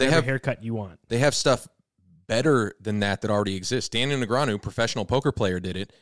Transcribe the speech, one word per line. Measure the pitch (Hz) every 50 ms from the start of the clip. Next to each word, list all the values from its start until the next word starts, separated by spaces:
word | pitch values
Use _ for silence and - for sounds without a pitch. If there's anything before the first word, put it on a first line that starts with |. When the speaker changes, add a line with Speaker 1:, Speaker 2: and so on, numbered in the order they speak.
| 131
Speaker 1:
whatever | 135 151
Speaker 2:
have, | 165 143
Speaker 1:
haircut | 127 135 131 - 135 123 - 107
you | 117 113
want. | 107 101 92 82 - _ _
Speaker 2:
they | 113 120
have | 135 147 139
stuff | - - 151 131 120 - - _ _ _ _ _ _ _ _ _ _ _
better | _ 113 113 131 160 147 127 110 101 - _
than | 95 107 107 104
that | 101 101 98 95 -
that | 107
already | 104 104 104 101 95
exists. | 95 90 - 123 127 98 -
Daniel | - 113 123 139 143 135
Negreanu, | 123 101 117 127 147 131 104 101 -
professional | - - - 117 117 - 120 101
poker | - 123 131 - 147 131
player, | - 117 95 92 90
did | 90 92 90
it. | 92 98 - - _